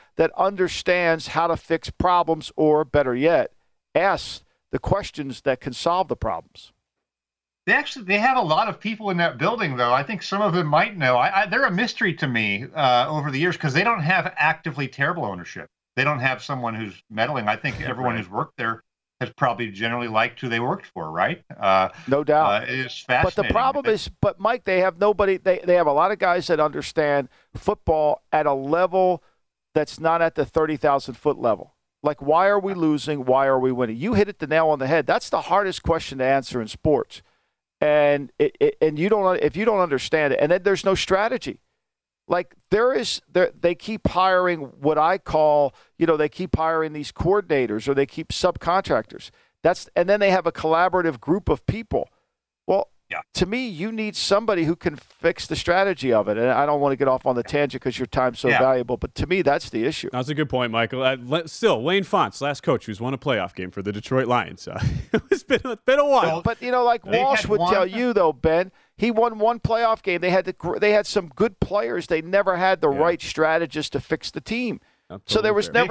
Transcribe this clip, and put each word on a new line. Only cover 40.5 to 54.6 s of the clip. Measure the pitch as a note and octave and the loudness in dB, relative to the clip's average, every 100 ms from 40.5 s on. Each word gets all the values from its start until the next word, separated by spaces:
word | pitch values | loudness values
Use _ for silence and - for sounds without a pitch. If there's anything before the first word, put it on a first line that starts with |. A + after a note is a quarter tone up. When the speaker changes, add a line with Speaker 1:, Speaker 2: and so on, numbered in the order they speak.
Speaker 1:
then | F#3 | 2
there's | F#3+ F#3+ | 2 0
no | G3 | 0
strategy. | F#3+ - F#3+ A3 B3 - - _ _ _ _ _ _ - | 0 0 0 0 -4 -8 -12 _ _ _ _ _ _ -8
Like, | F3+ F3+ _ _ | -6 -6 _ _
there | G#3 B3 | -2 0
is, | C4+ A3 - - | -2 -6 -8 -6
there, | F3+ F#3 | -2 -2
they | - F3 | -2 -4
keep | F3 - A3 - | -4 -8 -6 -4
hiring | F3 F#3 F#3 F3+ E3+ C3+ - | 0 2 2 0 -2 -8 -4
what | C#3 D3+ | 0 2
I | D#3+ F#3+ | 2 0
call, | - D#3 D3+ D3 C#3 - _ - | -2 2 4 4 2 -2 _ -2
you | E3 | 2
know, | D#3 | 2
they | D3+ | 0
keep | - F3+ - | -4 -4 -2
hiring | D#3+ D#3+ D#3+ | 0 0 -2
these | D3+ C#3 | -6 -12
coordinators | - E3 G3+ F#3 D3 A#2+ G#2+ C3+ | -4 0 0 2 0 2 -2 -2
or | |
they | C#3 C#3 | 0 0
keep | - D#3+ | -4 -10
subcontractors. | - F#3 - - F#3 - B2+ - - - _ _ _ | -2 -2 -2 0 0 0 -2 -2 -12 -20 _ _ _
That's, | D#3 F3+ - - | 0 0 -2 0
and | F3 | 2
then | G#3 | 2
they | G3 | 4
have | F#3 E3 | 2 0
a | |
collaborative | - D#3+ D#3+ F#3 F3+ E3 B2+ | -2 0 2 2 2 0 -2
group | - F#3+ - | -2 -2 0
of | D3 - | -2 -2
people. | G#3 A3+ A#2 - _ _ _ _ _ - | -4 -4 -4 -6 _ _ _ _ _ -2
Well, | F#3+ - _ - | 0 0 _ -14
Speaker 2:
Yeah. | E2+ - | -12 -8
Speaker 1:
to | - F#3 | -4 -2
me, | A#3+ B3+ | -2 -4
you | D#3 G#3+ | -6 -6
need | A3 G#3+ - | -4 -6 -4
somebody | - G3+ A3+ F#3+ | 0 0 2 0